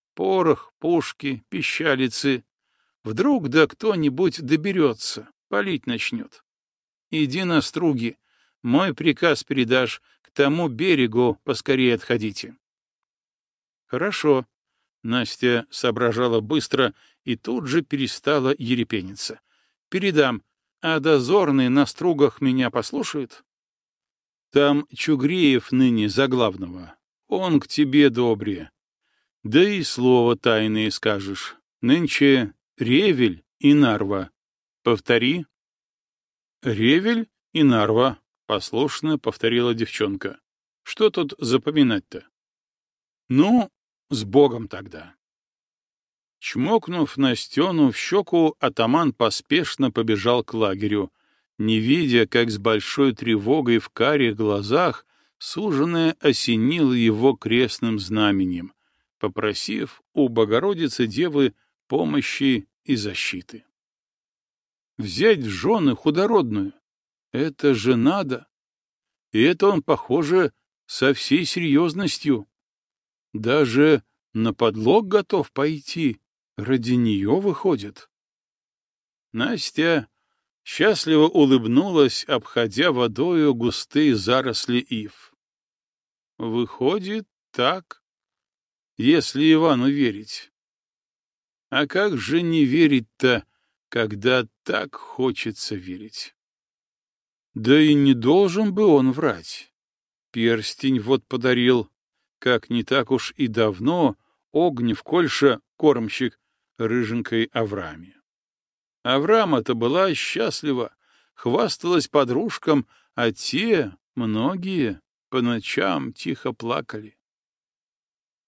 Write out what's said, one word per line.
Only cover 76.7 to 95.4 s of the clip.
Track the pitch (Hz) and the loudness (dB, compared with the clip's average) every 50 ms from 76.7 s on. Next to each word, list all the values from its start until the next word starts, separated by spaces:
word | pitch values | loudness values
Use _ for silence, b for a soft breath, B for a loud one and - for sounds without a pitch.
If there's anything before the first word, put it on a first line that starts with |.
| 135 123 113 120 123 | 0 0 0 0 0
неё | 123 120 113 104 98 98 104 139 190 | 2 2 2 0 0 0 0 0 0
выходит. | 202 202 160 - - 190 151 110 98 104 - - - _ _ _ _ _ _ _ _ _ _ _ _ _ _ _ _ _ _ _ _ _ _ _ _ _ | 0 -2 -4 -2 0 -2 -2 -2 -4 -10 -16 -20 -20 _ _ _ _ _ _ _ _ _ _ _ _ _ _ _ _ _ _ _ _ _ _ _ _ _
Настя | - 113 123 156 240 160 - - - 156 156 170 165 147 107 _ _ _ _ _ _ _ _ _ _ _ - | -6 -4 -4 -4 -4 -4 -6 -8 -4 -2 0 0 0 0 -2 _ _ _ _ _ _ _ _ _ _ _ -18
счастливо | - - - 175 214 202 - - 156 160 151 156 | -12 -4 0 2 2 2 0 0 2 4 4 4
улыбнулась, | 165 - 175 147 135 135 127 113 110 117 139 180 202 180 156 143 123 - - - | 4 6 4 6 6 6 4 4 2 0 0 0 2 4 4 4 4 2 -4 -4
обходя | - 143 117 - - - 123 117 110 90 120 160 175 | -2 -2 -2 -2 -4 -2 -2 -2 -2 0 0 0 0
водою | 139 123 123 117 101 - 147 180 175 165 151 143 127 | 2 2 0 -2 0 -2 -2 0 2 2 2 2 2
густые | 117 117 120 - - - _ - 147 156 147 120 | 2 0 -2 -2 -4 -8 _ 0 2 4 4 2
заросли | 104 87 104 123 131 127 127 110 - - - 120 | 2 0 0 0 0 0 -2 -4 -6 -4 -2 -2
ив. | 123 123 - 123 110 107 104 - - - _ _ _ _ _ _ _ _ _ _ _ _ _ _ _ _ _ _ _ _ _ _ | -2 -2 -4 -8 -8 -8 -12 -16 -20 -20 _ _ _ _ _ _ _ _ _ _ _ _ _ _ _ _ _ _ _ _ _ _
Выходит, | - 117 113 110 120 120 107 - - 127 139 185 214 180 190 214 220 196 _ _ _ _ _ | -12 -8 -6 -4 -4 -4 -4 -4 -2 0 0 0 0 -4 -6 -8 -8 -10 _ _ _ _ _
так, | - - 123 135 180 190 170 - - _ _ _ _ _ _ _ _ _ _ _ _ _ _ _ _ _ _ _ _ | -4 -2 0 0 0 -2 -8 -18 -20 _ _ _ _ _ _ _ _ _ _ _ _ _ _ _ _ _ _ _ _
если | - 110 135 160 160 - - - 131 151 156 | -2 2 4 4 4 2 0 -2 2 4 4
Ивану | 160 156 165 160 139 123 123 139 | 6 6 6 4 2 2 2 0
верить. | 143 143 135 117 98 104 110 - - - - _ _ _ _ _ _ _ _ _ _ _ _ _ _ _ _ _ _ _ _ _ _ _ _ - | 2 2 0 0 -2 -4 -12 -14 -16 -16 -18 _ _ _ _ _ _ _ _ _ _ _ _ _ _ _ _ _ _ _ _ _ _ _ _ -6
А | 120 135 147 | -2 -2 -2
как | 143 - 185 202 208 170 | 0 0 -2 0 0 -2
же | 120 98 110 151 170 175 | -4 -4 -2 -2 -2 0
не | 165 165 160 147 | 0 2 2 2
верить-то, | 123 135 165 165 147 143 127 110 _ _ - - 127 120 110 - _ _ _ _ _ _ _ _ - | 2 4 4 4 4 4 2 -2 _ _ 0 2 2 2 2 -2 _ _ _ _ _ _ _ _ -8
когда | - 120 113 104 107 101 101 127 127 127 117 - _ _ | -4 -4 -4 -4 -4 -2 0 0 0 0 -2 -4 _ _
так | - - - 104 - 139 - | -8 -6 -4 -4 -4 -6 -12
хочется | - - - - - 127 131 104 - | -18 -20 -16 -8 -4 -4 -4 -4 -4